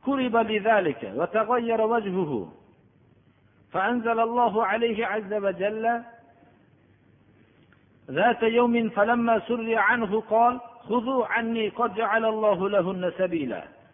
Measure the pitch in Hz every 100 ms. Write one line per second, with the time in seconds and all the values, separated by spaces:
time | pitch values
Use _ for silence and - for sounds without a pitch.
0 | - 277 254 226 220 214 202 214 180 135
1 | 107 104 175 214 214 247 233 226 220 233
2 | 202 185 170 127 82 - _ _ _ _
3 | _ _ _ _ _ _ _ 175 196 247
4 | 226 226 226 240 240 202 214 214 233 214
5 | 226 208 196 208 196 175 196 220 226 233
6 | 240 - _ _ _ _ _ _ _ _
7 | _ _ _ _ _ _ _ _ _ _
8 | - 135 214 226 226 226 240 233 226 202
9 | 208 240 233 226 - 233 226 226 202 240
10 | 214 214 220 220 233 247 - - - 233
11 | 233 262 226 220 226 226 214 - 233 196
12 | 226 220 220 220 214 185 196 202 175 190
13 | 180 - 185 165 135 98 71 - -